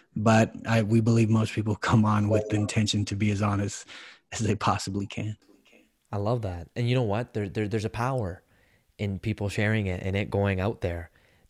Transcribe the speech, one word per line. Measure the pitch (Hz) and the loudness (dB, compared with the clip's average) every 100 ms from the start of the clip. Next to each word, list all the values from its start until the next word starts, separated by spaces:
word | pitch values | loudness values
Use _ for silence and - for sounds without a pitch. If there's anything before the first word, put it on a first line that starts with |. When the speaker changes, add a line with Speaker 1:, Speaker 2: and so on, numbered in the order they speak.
| _ - | _ 0
Speaker 1:
But | 107 113 110 - - | 4 6 6 0 0
I, | 113 | 0
we | 104 113 | 4 4
believe | 110 117 110 | 4 4 4
most | 110 107 | 4 2
people | - 107 104 | -2 -2 -2
come | - 117 107 | 2 4 4
on | 107 104 | 4 2
with | 107 - | 2 0
the | 104 | -2
intention | 104 - 104 107 101 | 0 0 0 0 -2
to | 101 | 0
be | 104 | 0
as | 101 | 2
honest | 104 101 101 - - - - - - | 0 0 -2 -6 -16 -20 -20 -20 -12
as | - | -4
they | 110 | -2
possibly | 104 - 95 - 98 101 | 0 0 0 -2 -6 -6
can. | - 107 104 _ _ _ _ _ _ - | -6 -8 -8 _ _ _ _ _ _ -10
Speaker 2:
I | 107 | -4
love | 101 123 | -2 -2
that. | 104 87 85 - | -2 -8 -8 -4
And | 120 | 0
you | |
know | 127 | 0
what? | 117 101 120 | 0 -2 -4
There, | - 104 | -4 -4
there, | 95 104 | -4 -2
there's | 110 104 | -2 -4
a | |
power | 110 120 131 98 87 _ _ _ _ _ - | -4 -2 -2 -4 -8 _ _ _ _ _ -6
in | 104 98 | -4 -4
people | - 107 101 | -4 -2 -4
sharing | - 104 110 101 | -2 0 0 0
it | 90 | -4
and | 95 98 | -2 -2
it | 104 | -2
going | 101 101 95 | 0 0 0
out | 95 - | -2 -2
there. | 92 85 87 _ _ _ - | -4 -6 -10 _ _ _ -2